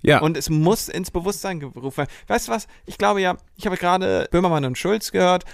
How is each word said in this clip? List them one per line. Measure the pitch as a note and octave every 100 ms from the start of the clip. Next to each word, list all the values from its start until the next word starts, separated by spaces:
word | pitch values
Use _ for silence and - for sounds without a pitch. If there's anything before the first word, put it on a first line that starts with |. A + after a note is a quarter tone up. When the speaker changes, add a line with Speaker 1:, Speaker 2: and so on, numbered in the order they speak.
Speaker 1:
Ja. | - C#3+
Speaker 2:
Und | D#3 D#3
es | C#3
muss | D#3 D#3+ A3+ -
ins | D#3 F3+
Bewusstsein | F3+ F3+ G3+ G3 F3
gerufen | C#3 - C3+ C#3+
werden. | C#3+ - -
Weißt | A3+ -
du |
was? | A3+ - - -
Ich | -
glaube | G3+ G3+
ja, | F#3 F3+ - -
ich | G#3+
habe | F3+
gerade | F3 F#3 F#3+ F#3 -
Böhmermann | E3+ F3+ D#3+
und | C3+ B2+
Schulz | E3+ G#3+ -
gehört | F#3+ F3+ F3+ -